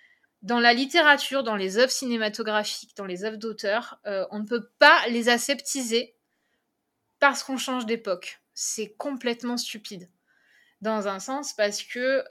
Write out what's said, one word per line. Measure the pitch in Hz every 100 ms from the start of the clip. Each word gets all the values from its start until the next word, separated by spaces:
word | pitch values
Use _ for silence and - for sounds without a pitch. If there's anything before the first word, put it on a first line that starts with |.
| _ _ _ _
Dans | 196 240
la | 240
littérature, | 240 269 339 302 277 - 269
dans | 233 208
les | 190 202
œuvres | 254
cinématographiques, | - 254 233 214 220 220 214 208 - - -
dans |
les | 190 180
œuvres | 214 220
d'auteurs, | 226 214 202 220 233 - 208
euh, | 196 185
on | 208
ne | 214
peut | 240 226 -
pas | 294 320 240
les | 240 233
aseptiser | 233 - 269 - 277 233 233 254 _ _ _ _ _ _ _ _ _ _ -
parce | 285 254
qu'on | - 262
change | - 254 220
d'époque. | 233 208 180 - - _
C'est | - - - 214
complètement | - 285 254 240 233 247 240
stupide, | - 214 - 190 180 _ _ _ _ _ _ -
dans | 214 220 202
un | 190
sens, | 254 269 285
parce | - 208 208
que, | - 247 254 269 -